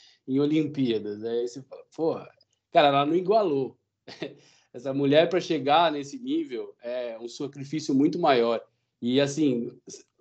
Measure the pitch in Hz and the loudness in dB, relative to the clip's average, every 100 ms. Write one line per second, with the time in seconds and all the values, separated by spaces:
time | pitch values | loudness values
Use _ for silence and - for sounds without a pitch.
0 | - _ - 135 147 156 147 139 127 107 | -20 _ -4 0 2 2 0 -2 0 0
1 | 104 104 113 117 123 - - - - - | -4 -8 -4 -4 -4 -8 -18 -20 -16 -4
2 | 160 110 107 _ _ _ _ 170 147 139 | -4 -4 -10 _ _ _ _ 4 6 4
3 | 143 170 180 220 190 139 120 - _ _ | 2 0 2 2 2 -2 -4 -10 _ _
4 | - - 147 - _ _ _ 123 135 135 | -20 -14 -14 -16 _ _ _ -12 -6 0
5 | 139 147 170 180 175 156 135 156 170 147 | 4 6 6 2 -2 -2 2 4 4 0
6 | 139 135 127 160 143 117 101 - 120 127 | -8 -10 -4 -4 -4 -8 -10 -12 -10 -8
7 | 120 113 120 - 139 143 139 156 147 135 | -8 -10 -12 -10 -10 -10 -8 -8 -2 2
8 | 147 180 165 123 117 113 - _ _ - | 2 2 2 4 4 0 -6 _ _ -8
9 | 120 131 139 143 147 120 120 - - - | 0 2 2 2 0 0 -4 -12 -20 -20
10 | _ _ | _ _